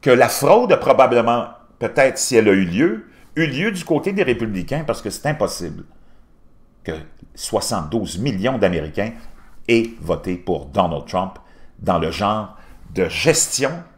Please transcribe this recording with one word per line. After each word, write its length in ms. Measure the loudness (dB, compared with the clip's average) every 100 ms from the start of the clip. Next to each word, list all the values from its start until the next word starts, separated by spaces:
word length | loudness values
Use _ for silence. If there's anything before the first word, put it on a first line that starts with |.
que 80 | 4
la 200 | 6 6
fraude 420 | 4 4 6 6
a 60 | 2
probablement, 720 | 4 4 6 6 4 0 -2 -12 -20 _
peut-être 380 | -4 2 2 2
si 180 | 2 4
elle 140 | 6
a 40 |
eu 120 | 4 4
lieu, 400 | 2 0 0 -10 -20 -12 -4
eu 100 | -2
lieu 260 | 0 -4
du 120 | -4
côté 300 | -2 -2 0
des 100 | -2
républicains, 600 | 0 0 -2 -6 -4 -6
parce 180 | -4 -4
que 80 | -4
c'est 180 | -6 -4
impossible 580 | -2 -2 -4 -10 -10 -16 -20 -20 -20 -20 _ -20 -20 _ _
que 100 | -10 -10 -12 -20 -20 -14
soixante-douze 800 | -6 -4 -2 -6 -4 -6 -6 -6
millions 400 | -4 -2 -2 0
d'Américains 560 | 0 0 -4 -6 -6 -6 -16 -18 -20 -16 0
aient 240 | 2 2 -6
voté 340 | -6 -6 -4 -8
pour 320 | -4 -6 -4
Donald 380 | -2 0 -2 -6
Trump 320 | -4 -4 -8 -20 -20 -20 -10
dans 200 | -2 0
le 120 | 0
genre 460 | -2 -2 -2 -6 -14 -20 -20 -12
de 140 | -4 -2
gestion 640 | 0 0 0 0 -2 -4 -4 -14